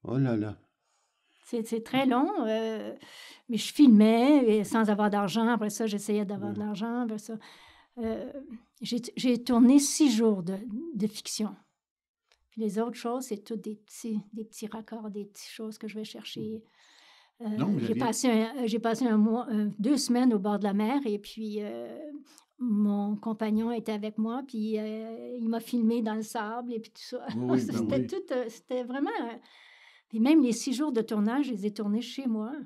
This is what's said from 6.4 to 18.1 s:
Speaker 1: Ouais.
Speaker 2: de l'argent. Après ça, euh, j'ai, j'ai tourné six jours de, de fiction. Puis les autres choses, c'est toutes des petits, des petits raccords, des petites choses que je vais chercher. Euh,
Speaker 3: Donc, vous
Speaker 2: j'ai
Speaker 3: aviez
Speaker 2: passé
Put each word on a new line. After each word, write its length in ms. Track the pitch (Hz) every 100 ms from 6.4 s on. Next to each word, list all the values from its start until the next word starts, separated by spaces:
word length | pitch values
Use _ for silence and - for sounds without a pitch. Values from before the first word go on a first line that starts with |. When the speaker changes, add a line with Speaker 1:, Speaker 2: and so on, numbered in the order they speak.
| 208
Speaker 1:
Ouais. 60 | 208
Speaker 2:
de 40 |
l'argent. 420 | 208 202 226 240
Après 160 | 240 214
ça, 220 | - 220 - - - - _ -
euh, 320 | 226 220 254 277 311 226 _ _
j'ai, 200 | 220 240 - -
j'ai 260 | 254 240
tourné 360 | 240 233 247 285
six 320 | 285 - 294
jours 320 | 220 226 196
de, 140 | 175 190 240 214 339
de 140 | 247 214
fiction. 480 | - - - 208 185 _ _ _ _ _ _ _ _ _
Puis 100 | 226
les 160 | 220 196
autres 180 | 233 240
choses, 260 | 233 247 262
c'est 160 | 208
toutes 180 | - 226
des 140 | 214 208
petits, 440 | _ - 233 214 -
des 100 | 220
petits 240 | 220 - 214
raccords, 420 | 226 220 226 214
des 160 | 202 202
petites 240 | - -
choses 260 | - 220 214
que 80 | 220
je 80 | 214
vais 80 |
chercher. 580 | 214 226 214 226 220 220 _ _ _ _ - _ _ _
Euh, 160 | 226 214
Speaker 3:
Donc, 120 | 196
vous 100 | 175
Speaker 2:
j'ai 60 | 165
Speaker 3:
aviez 40 | 226
Speaker 2:
passé 320 | -